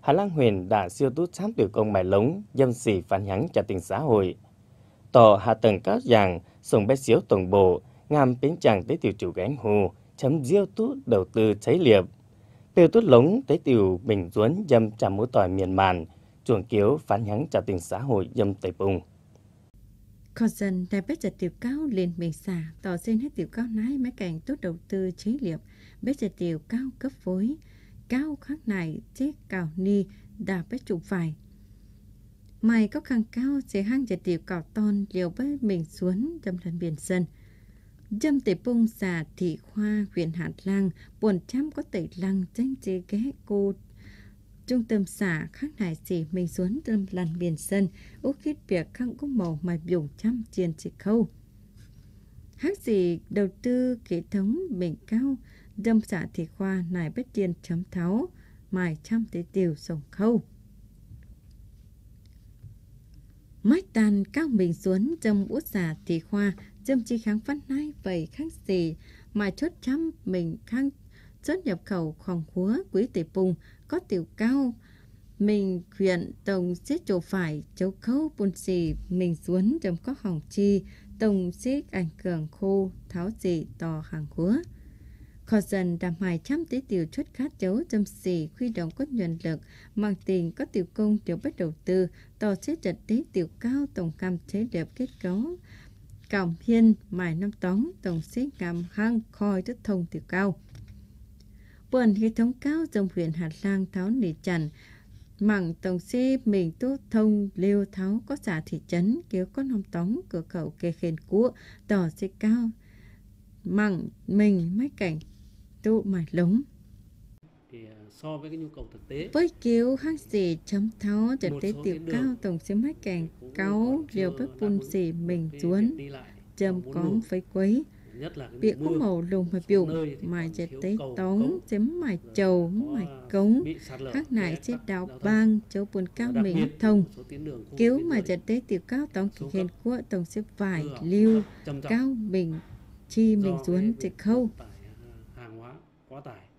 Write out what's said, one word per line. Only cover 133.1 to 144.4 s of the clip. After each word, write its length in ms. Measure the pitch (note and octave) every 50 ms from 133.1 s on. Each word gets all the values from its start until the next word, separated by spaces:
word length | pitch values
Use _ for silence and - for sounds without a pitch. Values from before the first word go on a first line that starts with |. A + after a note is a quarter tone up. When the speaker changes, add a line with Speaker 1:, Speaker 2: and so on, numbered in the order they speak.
| C#3 C3 B2+ -
Speaker 2:
cống. 320 | - G3 G3 G#3 A3+ C4 -
Speaker 3:
bị 140 | D#4 - -
sạt 220 | - - C3 B2
lở, 100 | C3+ -
Speaker 2:
Khác 200 | - C4+ D#4 D4
này 200 | C4 A3 G3 E3+
Speaker 3:
bị 80 | D#3+ D#3+
Speaker 2:
sẽ 120 | - - A#3+
Speaker 3:
ách 60 | A#3+
tắc 80 | - -
Speaker 2:
đào 180 | G3 F3+ F3+ F#3
Speaker 3:
giao 120 | - -
thông. 60 | -
Speaker 2:
bang, 340 | G3+ G#3+ A3 A3 A3 G#3+ G#3 G#3+ -
chỗ 160 | - G3 G3+ G3+ -
buồn 140 | G3+ F#3 F3
cao 200 | - - A#3 A#3+
Speaker 3:
Và 60 | B3
đặc 100 | A#3 G#3+
Speaker 2:
mình 120 | G3 F3
Speaker 3:
biệt 60 | E3+
Speaker 2:
lưu 80 | A3 C4 - -
thông. 200 | A3 A3 G#3+ G3+
Speaker 3:
một 100 | F3+ - -
số 80 | - B2+
tuyến 200 | - D3 C#3 D3+
đường 200 | D#3 C3+ A#2 G#2+
khu 60 | -
vực 80 | - C#3
Speaker 2:
Cứu 200 | A3+ A#3 B3+ C#4+
Speaker 3:
biên 120 | E4 E4+
Speaker 2:
mà 60 | D4+
Speaker 3:
giới 100 | A3 F#3 -
Speaker 2:
dệt 100 | F#3 F3 -
tế 160 | - A3 B3+ B3 -
tiểu 120 | G#3 F3 - -
cao 180 | - - - - -
tống 160 | F#3+ F#3+ G3+ - -
Speaker 3:
xuống 120 | - C#3
Speaker 2:
khen 160 | C#3+ F#3+ F#3 F3
Speaker 3:
cấp, 100 | - - -
Speaker 2:
quốc, 180 | A#3 B3 A#3+ A#3 -
tổng 160 | - F#3 F3
xếp 160 | E3 - G#3+ G#3+ - - -
vải, 260 | G3+ F#3+ F#3 D#3+ D3
Speaker 3:
hư 60 | D3
hỏng, 200 | C#3 A#2+ - E3
Speaker 2:
lưu, 240 | F#3 G#3 G#3+ A3 A3+
Speaker 3:
xuống 100 | A3 G3+
cấp 80 | - - - -
trầm 160 | - C#3+ C#3
trọng 80 | C#3 D3
Speaker 2:
cao 240 | A3 A#3 C4 C4+ C4+
mình, 400 | A#3 G#3+ G#3 F3+ F#3+ F3+ E3 D#3+ D#3+ - - - - - - - - - -
chi 260 | - A3 A3 A3 A3
mình 200 | G#3 G3 F#3+ F3+ E3
Speaker 3:
do 60 | - -
Speaker 2:
xuống 100 | F3 F#3
Speaker 3:
cái 160 | G3 A3 A3+ -
Speaker 2:
chỉ 100 | - F#3
Speaker 3:
việc 80 | F3+ -
Speaker 2:
khâu. 280 | - G#3 A3+ B3